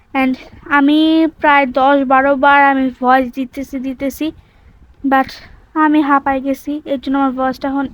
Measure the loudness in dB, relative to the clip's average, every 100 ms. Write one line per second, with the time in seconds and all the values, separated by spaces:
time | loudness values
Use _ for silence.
0 | _ -4 -2 -4 -10 -20 -2 0 2 2
1 | 2 2 0 0 2 2 2 2 2 2
2 | 2 2 2 2 4 4 4 2 -2 -2
3 | 0 2 0 -6 -10 -10 -10 -10 -10 -6
4 | -8 -6 -8 -8 _ _ -20 -20 -20 _
5 | 0 0 0 -8 -20 -20 _ 0 2 2
6 | 2 0 0 -4 -4 -6 -6 -10 -6 -6
7 | -4 -2 -2 -2 -4 -4 -6 -6 -6